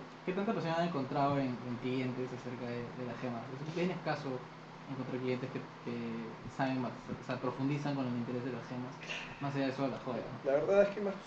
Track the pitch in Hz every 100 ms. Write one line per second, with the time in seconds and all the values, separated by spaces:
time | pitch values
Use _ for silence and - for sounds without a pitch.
0 | - - - 180 208 185 160 165 170 147
1 | 123 147 139 139 131 117 127 117 131 131
2 | 127 123 127 123 123 123 120 120 120 127
3 | 123 117 127 117 127 131 156 170 180 175
4 | 160 147 139 127 - - - - - 131
5 | 123 123 127 127 127 - - - 123 120
6 | 117 113 113 - - - 135 131 117 -
7 | - - - 127 127 127 139 147 147 139
8 | 127 120 117 123 127 120 - 127 127 -
9 | - - - - 139 139 135 127 135 110
10 | 131 117 - 117 139 139 165 202 196 -
11 | 202 190